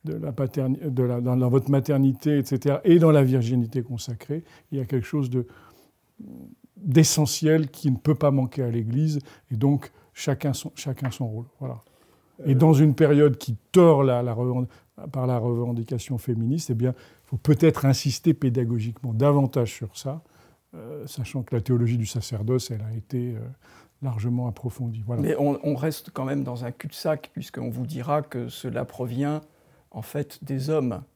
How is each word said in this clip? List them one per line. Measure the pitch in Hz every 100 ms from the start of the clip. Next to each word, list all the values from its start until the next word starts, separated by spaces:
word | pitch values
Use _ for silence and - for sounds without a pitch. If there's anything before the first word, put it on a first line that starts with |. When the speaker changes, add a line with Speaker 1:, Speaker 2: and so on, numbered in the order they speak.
Speaker 1:
de | 156
la | 113 151
paterni-, | 123 135 143 131 135
de | 160 127
la, | 123 123
dans, | 123 127
dans | 123
votre | 135 135
maternité, | 139 135 139 135 131 151 147
et |
cetera, | 135 131 147 139
et | 190 170
dans | 160
la | 147
virginité | 131 131 117 123 117 131
consacrée, | 117 117 - 113 - 151 - - _
il | 139
y |
a |
quelque | 123 131
chose | - 151 131
de, | 123 120 - - _ _ _ _ _ - - - - _ -
d'essentiel | 202 135 156 - 147 - 156 160 143
qui | - 147
ne | 123
peut | 151
pas | 151 147
manquer | 139 127 143
à | 120
l'Église, | 117 110 127 156 147 - - _
et |
donc | 113 139 143 - _ _
chacun | - - 135 143
son, | 131 -
chacun | - 139 123 131
son | - 120
rôle. | 107 120 _
Voilà. | 131 117 _ _ _ _ _ -
Et | 143
Speaker 2:
Euh. |
Speaker 1:
dans | 131 160
une | 143 156
période | 135 156 147 147 120
qui | - 110 _
tord | 185 170 143
la, | 135 123
la | 123
revend-, | 113 123 123 127 - _ - -
par | 135 127
la | 123
revendication | 120 117 120 117 113 123 - 123
féministe, | - 113 113 160 -
eh |
bien, | 113 127 123 - _
faut | _ 120
peut-être | - 147 160 151
insister | 135 131 143 - 170
pédagogiquement | 151 135 120 117 117 110 113 127
davantage | 110 143 143 135 135 113
sur | - 104 -
ça, | 135 160 _ _ _ _ _
euh, | 160 120 147 -
sachant | - 110 139
que | 117
la | 120
théologie | 107 123 120 120
du |
sacerdoce, | 110 120 - 107 110 127 -
elle | 110
a | 110
été, | 113 - 127 123
euh, | 113 117 135 _ - _ _
largement | 135 110 117 123 123
approfondie. | - 123 - 120 113
Voilà. | 104 120
Speaker 3:
Mais | 147 151
on, | 143 139
on | -
reste | 131 156 151 -
quand | -
même | 131 143
dans | 127 123
un | 120
cul-de-sac, | - 143 - 160 151 -
puisqu'on | - - - 120
vous | 117
dira | 123 151 123 147
que | 143 123 117
cela | - 131 123
provient, | 123 - 123 117 143 151 - _ _ _ _
en | -
fait, | 107 - - -
des | 143 135 135
hommes | 156 127 98 -